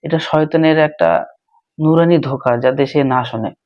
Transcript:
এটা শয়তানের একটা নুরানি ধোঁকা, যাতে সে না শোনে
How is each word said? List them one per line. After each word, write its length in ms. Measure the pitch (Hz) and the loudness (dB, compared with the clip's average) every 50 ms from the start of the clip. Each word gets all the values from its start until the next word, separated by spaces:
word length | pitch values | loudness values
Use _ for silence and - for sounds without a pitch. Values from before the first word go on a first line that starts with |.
| - | -4
এটা 160 | 160 160 160 | -4 -4 -4
শয়তানের 580 | - - - 156 156 151 - 160 160 160 156 160 | -2 -2 0 0 0 0 0 2 2 4 4 2
একটা 460 | 151 151 147 - 82 82 85 - - - - _ _ _ _ _ _ _ _ - | 0 0 0 0 0 2 2 0 -2 -6 -16 _ _ _ _ _ _ _ _ -2
নুরানি 380 | 156 156 160 165 170 170 175 | 0 2 2 4 4 4 2
ধোঁকা, 400 | 156 - 131 135 131 - 127 120 | 2 0 -4 -8 -4 -2 -2 -2
যাতে 280 | 120 127 131 131 143 139 | 0 0 0 0 0 -2
সে 180 | 131 - 151 139 | -2 0 -2 0
না 200 | 131 127 127 123 | 0 0 -2 -2
শোনে 280 | 123 - 113 107 95 - _ _ | -4 -8 -8 -8 -8 -10 _ _